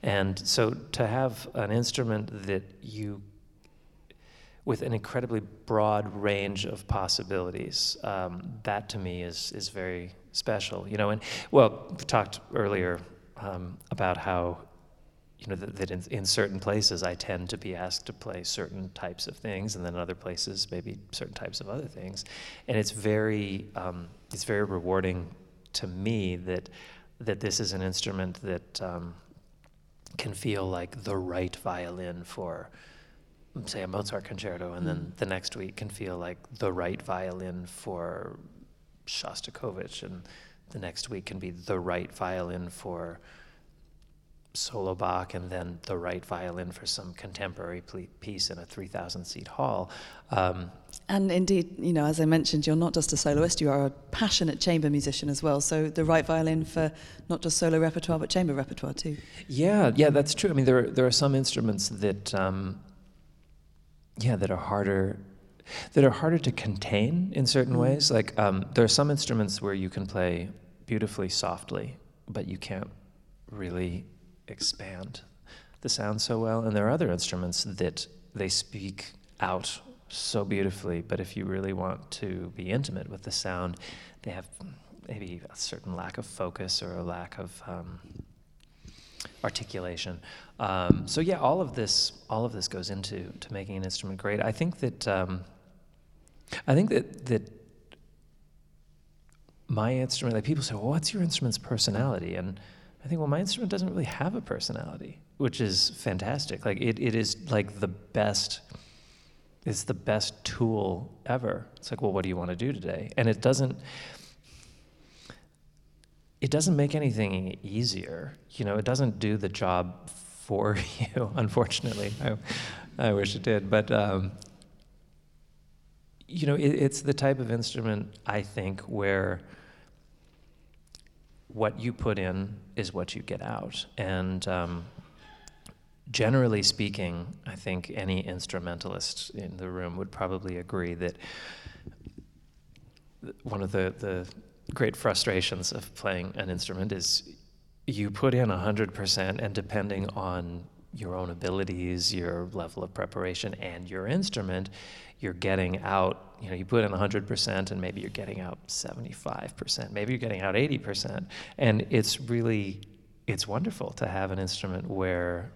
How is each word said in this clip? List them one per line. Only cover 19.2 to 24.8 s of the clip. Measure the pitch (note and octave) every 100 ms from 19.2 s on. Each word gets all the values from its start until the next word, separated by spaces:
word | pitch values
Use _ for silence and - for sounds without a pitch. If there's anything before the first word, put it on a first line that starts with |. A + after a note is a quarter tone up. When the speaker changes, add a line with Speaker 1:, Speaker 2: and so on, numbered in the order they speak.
| -
Speaker 1:
of | -
things, | A2+ G2 G#2 G2
and |
then | F2 F2
other | F2
places | F2+ - F2 - F#2+ -
maybe | F#2 G2 G2+ G2+
certain | - -
types | - - -
of | G2+
other | B2 D3+
things. | F#2+ F#2 G2 - - - - -
And | A2+
it's | G#2
very, | G#2+ G#2 G#2+ G#2+ G#2+ G2+ G2 G2
um, | - F#2 F2 F2 - -
it's | F2
very | - G#2
rewarding | G#2 F#2